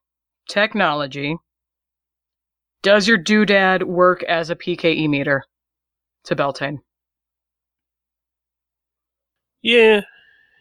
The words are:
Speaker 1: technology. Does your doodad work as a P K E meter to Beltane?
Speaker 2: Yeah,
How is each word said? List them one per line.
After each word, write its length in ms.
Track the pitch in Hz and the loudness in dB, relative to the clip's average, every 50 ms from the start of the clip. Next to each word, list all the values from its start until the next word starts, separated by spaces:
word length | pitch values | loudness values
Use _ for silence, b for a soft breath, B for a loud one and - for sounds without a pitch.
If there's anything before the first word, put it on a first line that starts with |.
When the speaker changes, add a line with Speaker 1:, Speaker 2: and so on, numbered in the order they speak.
| _ _ _ _ _ _ _ _ _ - | _ _ _ _ _ _ _ _ _ -8
Speaker 1:
technology. 840 | - 202 208 214 214 214 190 160 147 147 143 135 135 143 139 143 160 170 _ _ _ _ _ _ _ _ _ _ _ _ _ _ _ _ _ _ _ _ _ _ _ _ _ _ _ _ - | -4 -2 -2 -2 0 -2 -2 0 -2 -4 -6 -8 -8 -8 -6 -6 -8 -8 _ _ _ _ _ _ _ _ _ _ _ _ _ _ _ _ _ _ _ _ _ _ _ _ _ _ _ _ 0
Does 240 | 196 208 208 185 208 | 2 2 2 4 2
your 100 | 233 208 | 0 0
doodad 680 | 151 - 214 214 214 196 202 196 190 185 185 180 185 | 0 0 2 2 2 2 2 2 2 2 0 0 -2
work 380 | - 180 175 180 180 180 180 - | -2 0 2 2 2 2 0 -2
as 260 | - 175 165 170 156 | -4 -4 -4 -4 -6
a 60 | 170 | -8
P 200 | - - 175 175 | -8 -6 -6 -6
K 160 | - - 165 156 | -2 -2 -2 0
E 140 | - 156 151 | 0 0 -2
meter 360 | 147 139 139 147 143 135 - _ _ _ _ _ _ _ _ _ _ _ _ _ _ _ - | -2 -2 -2 -2 -2 -2 -4 _ _ _ _ _ _ _ _ _ _ _ _ _ _ _ -10
to 100 | - 170 | -6 -4
Beltane? 460 | 147 143 139 135 - 147 143 147 131 - _ _ _ _ _ _ _ _ _ _ _ _ _ _ _ _ _ _ _ _ _ _ _ _ _ _ _ _ _ _ _ _ _ _ _ _ _ _ _ _ _ _ _ _ _ _ _ _ _ _ _ _ _ _ _ - | -2 -2 -4 -4 -6 -8 -8 -8 -10 -14 _ _ _ _ _ _ _ _ _ _ _ _ _ _ _ _ _ _ _ _ _ _ _ _ _ _ _ _ _ _ _ _ _ _ _ _ _ _ _ _ _ _ _ _ _ _ _ _ _ _ _ _ _ _ _ -2
Speaker 2:
Yeah, 400 | 226 233 240 226 220 214 202 202 b b b b b b b b b b b | 2 4 6 6 6 4 4 0 b b b b b b b b b b b